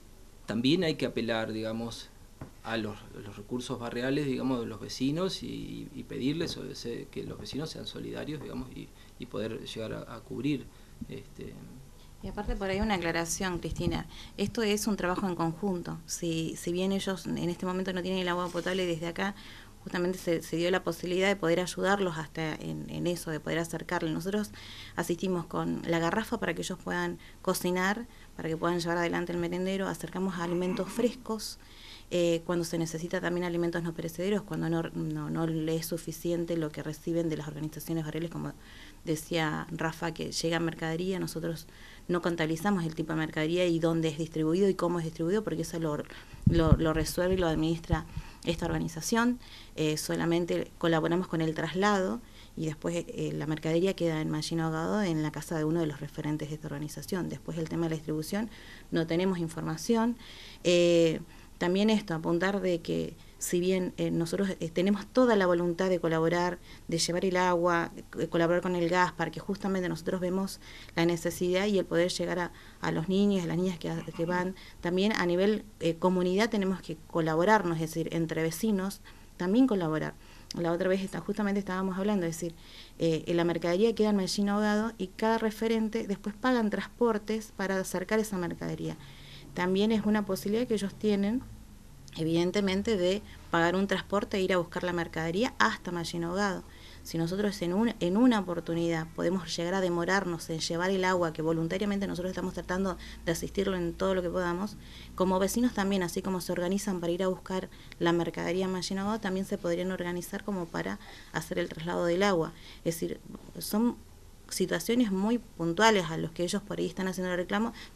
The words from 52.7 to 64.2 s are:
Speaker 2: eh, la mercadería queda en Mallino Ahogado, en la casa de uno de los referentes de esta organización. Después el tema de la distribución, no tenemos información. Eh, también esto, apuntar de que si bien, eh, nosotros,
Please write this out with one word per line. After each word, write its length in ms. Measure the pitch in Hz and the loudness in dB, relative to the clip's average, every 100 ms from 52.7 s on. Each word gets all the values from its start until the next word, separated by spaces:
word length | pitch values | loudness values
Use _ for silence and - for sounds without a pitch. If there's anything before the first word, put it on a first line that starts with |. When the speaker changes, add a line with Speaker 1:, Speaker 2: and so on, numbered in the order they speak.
| 156 170 170 170 | -4 -4 -4 -4
Speaker 2:
eh, 240 | 156 151 | -4 -4
la 140 | 156 147 | -2 -2
mercadería 480 | 156 160 165 190 | -2 0 2 2
queda 260 | - 170 156 | 2 0 0
en 80 | 160 | 0
Mallino 360 | 151 - 165 | -2 -2 0
Ahogado, 380 | 160 160 180 208 | 0 0 0 0
en 200 | 190 156 | 2 2
la 100 | 151 | 0
casa 240 | 151 - 160 | -4 -4 -2
de 80 | |
uno 160 | 156 170 | 2 2
de 60 | 156 | 0
los 140 | 139 | -2
referentes 500 | 147 - 151 151 147 | -8 -6 -4 -4 -4
de 60 | 151 | -8
esta 100 | 151 | -8
organización. 640 | 143 151 - - 185 156 | -8 -8 -8 -6 -4 -4
Después 260 | 143 - 160 | -6 -6 -6
el 140 | 160 | -4
tema 140 | 165 | -2
de 60 | 165 | 0
la 60 | 160 | -2
distribución, 540 | 156 156 156 202 226 - - - - | -2 -4 -2 -4 -4 -8 -18 -18 -4
no 160 | 170 160 | 0 2
tenemos 320 | 170 190 175 | 2 2 2
información. 800 | 165 160 160 160 - 226 233 233 - - - - | -2 -4 -4 -2 2 4 2 0 -8 -16 -16 -2
Eh, 580 | 175 175 175 170 165 160 - - - - | 4 8 8 8 6 4 -4 -16 -20 -2
también 320 | 175 190 214 | 0 4 6
esto, 240 | 214 208 | 4 2
apuntar 460 | 160 170 170 190 202 | -2 0 2 2 2
de 200 | 185 170 | 2 0
que 340 | 170 165 160 - - - | 0 -2 -2 -6 -18 -10
si 220 | - 175 | -2 2
bien, 320 | 180 190 180 - | 2 2 0 0
eh, 140 | 165 | 0
nosotros, 400 | 165 | 0